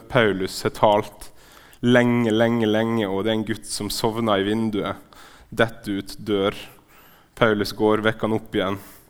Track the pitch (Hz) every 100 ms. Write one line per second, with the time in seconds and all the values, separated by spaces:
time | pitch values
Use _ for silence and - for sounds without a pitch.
0 | - 131 110 95 - - 110 - 110 104
1 | 107 - - - - - - - 120 123
2 | 120 120 117 107 117 117 107 107 113 113
3 | 98 98 107 110 107 107 - - 101 -
4 | 117 110 113 98 101 110 113 101 85 92
5 | - - - - - 113 117 - 104 98
6 | - - 107 101 101 107 - - _ -
7 | - - _ - 117 104 98 - 107 107
8 | 110 107 107 107 - 104 92 101 - -